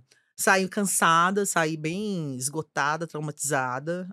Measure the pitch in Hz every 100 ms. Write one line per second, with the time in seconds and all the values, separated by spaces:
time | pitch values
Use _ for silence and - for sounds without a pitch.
0 | _ _ _ - - 190 190 - 196 -
1 | 175 165 180 202 196 170 160 160 156 180
2 | 214 185 151 127 131 151 156 - 143 160
3 | 165 151 151 147 135 143 127 127 151 180
4 | 185